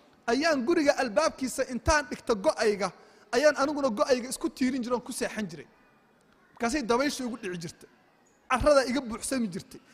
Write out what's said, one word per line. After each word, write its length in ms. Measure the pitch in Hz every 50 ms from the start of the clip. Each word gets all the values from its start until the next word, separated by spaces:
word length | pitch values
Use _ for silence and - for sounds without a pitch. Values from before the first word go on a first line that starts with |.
| _ _ _ _ _
ayaan 380 | - 233 262 302 339 311 269 226
guriga 280 | 254 339 339 302 285 277
albaabkiisa 680 | - 269 247 196 254 311 311 - - 269 247 - - 262 247
intaan 340 | 254 226 - - 214 196 196 -
dhigto 240 | 262 - - - 240
go'ayga, 560 | 202 190 214 202 - 220 220 208 190 202 180 - - - - - _ - _
ayaan 240 | - 247 285 302 285
aniguna 320 | - 277 285 302 285 277 262
go'ayga 380 | 208 202 302 294 285 254 220 262
isku 200 | 240 - - 330
tiirin 320 | - - 262 254 262 269
jiray 140 | 226 233 247
oon 80 | 240 247
ku 60 | - 254
seexan 320 | - 247 196 - 214 214
jiray." 200 | 175 - 139 120 - _ _ _ _ _ _ _ _ _ _ _ _ _ _ _ _ _
Markaasay 280 | - 233 233 247 302
dabayshu 420 | 262 196 233 240 277 294 277 - 262
igu 120 | 240 220
dhici 200 | 262 - 190 180 180
jirtay. 280 | 165 170 - - - - _ _ _ _ _ _ _ _ _ _ _ -
Carrada 320 | 262 240 269 294 294 277 254
iga 160 | 269 240 285
buuxsami 460 | 269 226 226 214 - - 269 262 233
jirtay. 340 | 202 165 196 - - - - - _